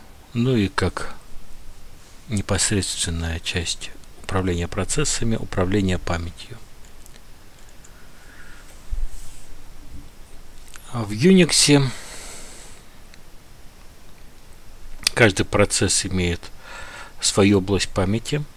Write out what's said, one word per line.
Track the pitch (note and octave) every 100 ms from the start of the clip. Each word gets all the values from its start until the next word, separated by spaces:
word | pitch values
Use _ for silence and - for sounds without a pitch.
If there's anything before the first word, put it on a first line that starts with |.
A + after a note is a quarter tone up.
| - - -
ну | A#2+ B2 A#2+
и | F#2+
как | - F#2 - - - - - - - - - - - - - -
непосредственная | G2+ - G2+ - G#2 - - F2+ E2 E2 D#2+
часть | - - E2 - - - - -
управления | - F#2+ F#2 E2+ F2
процессами, | G2+ F2+ - C#3+ - A#2 A2
управление | G2+ - F#2 G#2 F#2 F2+
памятью. | - E2+ E2 - - A#2 - - - - - - - - - - - - - - - - - - - - - - - - - - - - - - - - - - - - - - - - - - -
А | A#2+
в | G2+
Unix | G#2+ F3 F#3+ D#3 - D3 C#3+ C3 - - - - - - - - - - - - - - - - - - - - - - - - - - - - - - - - -
каждый | A2+ -
процесс | - G2 G2+ - F#2+ - F#2
имеет | F#2 F2 E2+ - - - - - - - -
свою | - - G2+ G2
область | F#2+ F#2 -
памяти. | G2+ F#2 A2+ - D3 C#3+